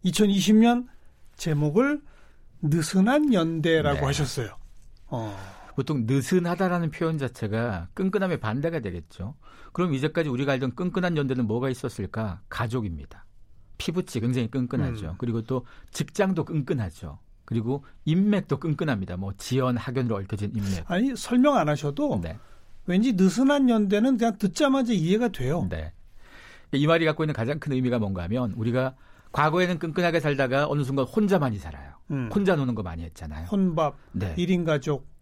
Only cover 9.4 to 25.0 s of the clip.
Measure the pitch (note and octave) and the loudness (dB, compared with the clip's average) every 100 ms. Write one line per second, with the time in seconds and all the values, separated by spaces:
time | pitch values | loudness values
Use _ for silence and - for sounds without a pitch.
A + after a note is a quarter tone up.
9.4 | - - - - F3+ C3+ D3 E3+ D#3 B2 | -20 -20 -12 -2 0 0 0 0 -2 -2
10.4 | C#3 C3+ C3 - F3+ F#3 F3+ D#3+ C#3 B2+ | 0 0 -2 -2 -2 0 0 0 0 0
11.4 | A2+ A2+ C3+ B2+ B2+ - F#2+ G#2+ A2 E2+ | 0 0 -2 -2 -6 -6 -6 -4 -4 -6
12.4 | - - A#2+ B2 G#2+ D#2+ C#2+ - - - | -12 -8 -4 -4 -4 -6 -12 -18 -20 -20
13.4 | - - - - - E3+ - A#2 A#2 B2+ | -20 -20 -20 -8 -4 -4 -2 -2 0 0
14.4 | A2+ C3+ B2 G#2+ F#2 D2+ D#2 F2+ A#2+ A#2 | -2 -2 -2 -2 -2 -4 -8 -6 -2 -2
15.4 | A2+ C3 - - - - - - F#3+ F3+ | -2 -4 -4 -20 -16 -8 -6 0 2 2
16.4 | C#3+ D#3+ C3+ C#3+ G2 - D#2 C#2+ - - | -2 -2 -2 -2 -4 -8 -14 -14 -20 -20
17.4 | - A#2 A2 C#3+ - - - E3 G#3 G3+ | -6 -4 -2 -4 -6 -10 0 2 4 2
18.4 | - C#3+ E3 D3 D#3+ A2 F#2+ F2+ G2 G2 | 0 -4 -2 -2 -2 -2 -4 -6 -8 -8
19.4 | - B2+ B2+ B2 B2 B2 B2 G#2 F#2+ G2 | -2 0 0 0 -2 -2 -2 -2 -4 -4
20.4 | G#2 A2 G2 F#2 - F3+ C4 B3+ - B3 | -4 -2 -2 -4 -2 0 0 -2 0 4
21.4 | C#4+ C4 D3+ D3+ C#3+ C#3+ D4 A2+ E2 - | 4 4 2 0 -2 -2 -2 -2 -4 -10
22.4 | - - - - - F3+ B3 F#3+ F#3 F#3+ | -16 -20 -20 -14 0 2 2 4 4 4
23.4 | C4+ C#4+ C4 A3+ G3+ G#3 A#3+ B3 A#3 - | 4 4 4 4 4 4 4 4 0 0
24.4 | G3+ - C#4+ C4+ A#3+ G#3+ | -2 2 2 4 2 2